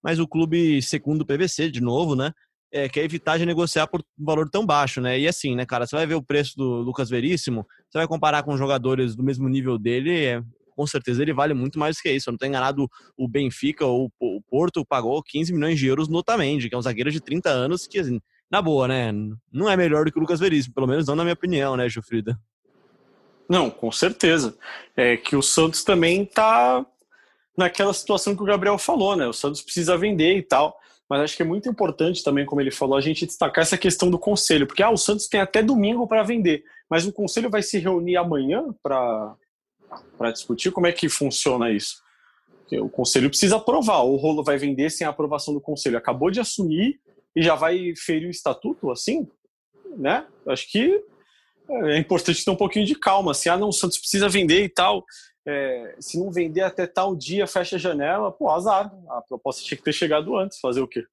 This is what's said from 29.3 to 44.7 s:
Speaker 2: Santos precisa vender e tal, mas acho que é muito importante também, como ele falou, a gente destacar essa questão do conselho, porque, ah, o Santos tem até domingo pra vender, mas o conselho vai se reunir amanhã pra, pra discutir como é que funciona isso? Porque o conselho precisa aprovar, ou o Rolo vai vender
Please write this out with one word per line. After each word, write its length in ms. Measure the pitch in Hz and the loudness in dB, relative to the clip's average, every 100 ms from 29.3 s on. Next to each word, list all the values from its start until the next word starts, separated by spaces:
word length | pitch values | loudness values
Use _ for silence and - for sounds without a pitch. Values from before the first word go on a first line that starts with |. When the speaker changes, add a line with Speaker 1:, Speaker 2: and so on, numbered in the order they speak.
Speaker 2:
Santos 300 | - 143 147 | -2 -4 -4
precisa 360 | - 175 165 175 | -6 -2 2 2
vender 380 | 208 185 165 196 | 2 2 4 4
e 80 | |
tal, 340 | - 135 156 - _ _ _ | 2 2 2 -2 _ _ _
mas 120 | 143 | -2
acho 160 | 151 - | 0 -2
que 60 | |
é 20 | 165 | -2
muito 240 | 196 247 | -2 -4
importante 560 | 226 190 - 170 170 - | -2 -2 0 -2 0 0
também, 200 | 143 139 | 0 0
como 140 | 143 | 0
ele 120 | 135 | -2
falou, 260 | - 135 139 | 0 0 2
a 40 | |
gente 240 | 151 160 160 | 0 -2 -6
destacar 360 | - 151 156 | 0 0 2
essa 160 | 165 180 | 2 2
questão 340 | 190 - 180 | 0 2 2
do 80 | 175 | 2
conselho, 480 | - 208 - 156 135 | 0 0 4 4 2
porque, 160 | - | 2
ah, 60 | 208 | 4
o 80 | 220 | 4
Santos 320 | - 208 - | 0 -2 0
tem 100 | 208 | 0
até 240 | 190 214 | 2 2
domingo 420 | 220 254 202 240 240 | 4 4 2 2 2
pra 180 | 220 | 2
vender, 380 | 208 233 175 151 - - _ | 2 2 2 0 -4 -20 _
mas 160 | 165 185 | 0 0
o 80 | |
conselho 360 | 196 196 - 233 | -4 -2 -2 0
vai 140 | 208 | 0
se 160 | 202 202 | 0 -2
reunir 380 | 175 180 175 175 | 0 0 2 0
amanhã 480 | 175 147 135 202 311 - | 2 0 0 -2 -4 -8
pra, 500 | 143 131 123 110 107 110 _ _ _ _ _ - - - | -2 0 0 -2 -6 -14 _ _ _ _ _ -20 -20 -4
pra 140 | 117 | -4
discutir 400 | 113 - 117 185 | -4 -6 -4 -2
como 160 | - 175 | 0 0
é 40 | |
que 160 | 170 156 | 2 -2
funciona 640 | - 143 - 147 127 117 | -2 -2 0 0 2 2
isso? 300 | 104 - - _ _ _ _ _ _ | 0 -2 -12 _ _ _ _ _ _
Porque 180 | _ 113 | _ -6
o 80 | 107 | -4
conselho 400 | - 123 135 135 | -4 0 2 2
precisa 260 | - 196 214 | 2 2 4
aprovar, 460 | 214 294 220 180 | 2 2 4 4
ou 140 | 127 135 | 4 2
o 20 | |
Rolo 260 | 151 151 | 2 0
vai 140 | 143 143 | 0 0
vender 320 | 143 | 0